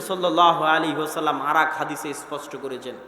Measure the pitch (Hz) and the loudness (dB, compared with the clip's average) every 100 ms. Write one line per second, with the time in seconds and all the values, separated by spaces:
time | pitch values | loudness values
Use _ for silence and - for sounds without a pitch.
0 | 165 185 180 165 170 160 156 160 160 143 | -4 -2 2 6 6 6 4 2 2 -2
1 | 156 165 156 139 139 156 156 151 147 143 | -4 -2 0 0 2 2 2 0 -4 -6
2 | 151 139 - 143 - 135 135 123 123 107 | -8 -10 -8 -10 -10 -10 -10 -10 -10 -14